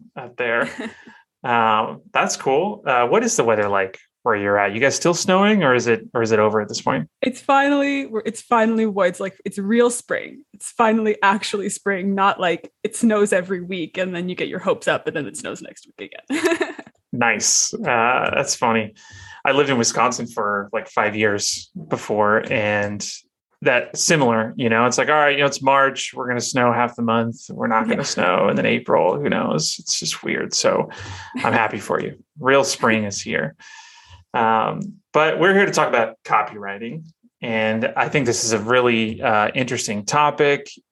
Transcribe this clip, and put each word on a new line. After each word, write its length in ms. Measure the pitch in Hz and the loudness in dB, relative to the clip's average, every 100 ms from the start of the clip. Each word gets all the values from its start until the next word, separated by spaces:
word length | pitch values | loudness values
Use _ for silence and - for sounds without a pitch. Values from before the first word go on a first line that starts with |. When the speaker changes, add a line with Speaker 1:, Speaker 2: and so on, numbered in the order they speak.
| - - | -20 -16
Speaker 1:
out 180 | 123 - | -14 -6
there. 340 | 123 117 - - | -2 -2 -2 -6
Speaker 2:
<laughs> 140 | 220 - - - _ _ | -14 -14 -20 -20 _ _
Speaker 1:
Um, 600 | 131 117 113 107 120 143 - | 0 2 4 2 0 -6 -6
that's 240 | 127 190 - | -2 -2 -2
cool. 480 | 139 135 196 208 151 | 0 0 0 -4 -2
Uh, 220 | 123 120 | 0 2
what 160 | 190 | 2
is 140 | 240 - | 2 0
the 80 | 117 | 2
weather 240 | 107 104 | 2 2
like 280 | 98 95 - _ _ | 0 -2 -6 _ _
where 120 | 123 107 | -2 0
you're 220 | 101 101 | 2 2
at? 160 | 101 | 2
You 80 | 107 | 2
guys 120 | 135 | 0
still 200 | - 165 | 2 0
snowing, 500 | 170 - 185 202 214 | 0 2 4 4 4
or 100 | 147 | 4
is 140 | 123 113 | 4 2
it, 140 | 110 - | 0 0
or 80 | 123 | -2
is 120 | 110 | 2
it 60 | 110 | 4
over 200 | 107 107 | 4 2
at 80 | 104 | -2
this 140 | - | -4
point? 280 | - 131 151 _ | -2 -2 -4 _
Speaker 2:
It's 180 | - 247 | -4 -4
finally, 680 | - 277 277 285 277 277 269 | 0 2 2 2 0 -2 -4
we're, 160 | 220 214 | -6 -6
it's 160 | 226 | -8
finally 440 | - 240 220 226 220 | 0 2 2 2 0
what 220 | 196 180 | 2 0
it's 140 | 180 | 0
like. 180 | 196 - - | -8 -8 -10
It's 120 | 196 | -6
real 320 | 196 233 240 | 0 4 4
spring. 540 | 240 - - - - - | 2 -6 -6 -6 -14 -20
It's 180 | - - | -18 -8
finally 460 | - 226 226 214 208 | 0 2 2 0 2
actually 460 | 196 208 - 208 196 | 2 2 -2 -6 -6
spring, 440 | - 202 196 196 | -6 -4 -2 -2
not 280 | 196 196 - | 0 0 2
like 280 | 180 170 - _ | 0 -2 -6 _
it 140 | 214 - | -8 0
snows 340 | 226 214 208 | 2 2 2
every 300 | 196 180 185 | 0 -2 -6
week 360 | 175 185 156 - | -6 -8 -6 -6
and 160 | 185 | -6
then 140 | 175 180 | -4 -6
you 80 | 180 | -6
get 140 | 165 | -6
your 100 | 185 | -4
hopes 300 | 190 165 - | -2 -2 0
up 180 | 151 - | -2 -2
and 80 | 160 | -6
then 120 | 123 | -6
it 100 | - | -10
snows 240 | 240 143 | -10 -10
next 260 | - - - | -14 -20 -20
week 240 | - - - - | -18 -18 -16 -8
again. 460 | 294 320 330 330 - - | -2 0 -2 -4 -10 -18
<laughs> 240 | _ _ | _ _
Speaker 1:
Nice. 600 | 120 117 110 117 - - | 0 2 2 2 0 0
Uh, 580 | - 185 120 117 127 - - | -4 0 2 2 2 0 -2
that's 200 | 139 - | -2 -2
funny. 400 | 123 113 107 - - - - - - | 0 0 -2 -10 -20 -20 -20 -6 0
I 80 | |
lived 160 | 135 139 | 2 2
in 80 | 127 | 2
Wisconsin 500 | 113 - 123 120 120 | 0 2 0 0 -6
for, 420 | - 104 101 101 | -4 -2 -2 -2
like, 160 | 110 - | -6 -4
five 260 | - 107 104 | -2 0 2
years 560 | 107 101 - - - - - | 2 2 -2 -6 -10 -16 -6
before, 560 | 120 - 107 107 107 - | -6 -2 0 4 2 2
and 580 | 127 104 104 104 104 - - _ _ _ - | -2 0 0 -2 -4 -10 -14 _ _ _ -4
that 360 | 143 123 - - | 0 2 0 -4
similar, 560 | - 160 127 113 113 120 | 2 4 4 2 0 -2
you 140 | 117 | 0
know, 160 | 113 120 | 4 4
it's 120 | 117 | 2
like, 120 | 127 | 2
"All 60 | 151 | 4
right, 180 | 147 | 4
you 60 | 143 | 4
know, 60 | 143 | 0
it's 160 | 139 | 0
March, 520 | 135 139 135 131 - | 2 4 4 0 -8
we're 160 | 131 123 | -8 -4
gonna 100 | 123 | -4
snow 320 | 117 127 123 | -2 2 4
half 240 | 117 120 - | 4 0 0
the 60 | |
month. 340 | 117 113 117 120 - | 0 2 0 -4 -12
We're 180 | - 120 | -6 0
not 220 | 113 113 | 0 0
gonna 80 | - | -2
Speaker 2:
Yeah. 60 | |
Speaker 1:
snow." 440 | 143 - 90 92 98 | -2 -2 0 2 2
And 100 | - | 2
then 80 | 113 | 0
April, 540 | 117 120 - 160 143 | 0 2 2 2 0
who 80 | 143 | -2
knows? 480 | 95 - - 156 - | -2 -2 -2 -4 -6
It's 200 | - - | -6 -6
just 240 | - - | -6 -8
weird. 300 | - - - | -6 -4 -4
So 360 | - - - - - - - - - | -2 0 0 -2 -8 -14 -14 -14 -4
I'm 80 | - | 0
happy 280 | 117 107 110 | 0 0 -4
for 200 | - - | -4 -4
you. 240 | - - _ - | -4 -10 _ -6
Real 240 | 127 - | 2 4
spring 400 | - - 123 110 | 2 0 2 2
is 180 | 104 101 | 0 -6
here. 340 | - - - - - - - - - - _ | -6 -4 -6 -8 -20 -20 -20 -20 -20 -20 _
Um, 600 | 123 113 110 110 104 101 - _ | -2 2 2 0 -4 -8 -14 _
but 280 | 151 156 - | 0 2 2
we're 140 | 175 | 4
here 120 | 196 185 | 4 2
to 80 | |
talk 160 | - 147 | 2 2
about 260 | 123 110 - | 2 0 -4
copywriting. 800 | - 113 104 107 98 101 117 156 160 _ _ _ | -2 0 0 -6 -10 -10 -10 -12 -16 _ _ _
And 500 | 123 113 110 110 127 - | -6 -2 0 0 -2 -2
I 100 | 117 | -2
think 200 | 151 120 | 0 0
this 180 | 117 113 | -2 -2
is 80 | |
a 60 | 110 | -2
really, 600 | 107 127 123 117 110 110 | 2 2 4 2 0 -2
uh, 280 | 131 107 107 | 0 2 0
interesting 560 | - 123 120 - 104 101 | 0 -4 -4 -4 -6 -2
topic. 640 | 147 147 143 147 143 139 - _ | 2 2 2 2 0 -4 -20 _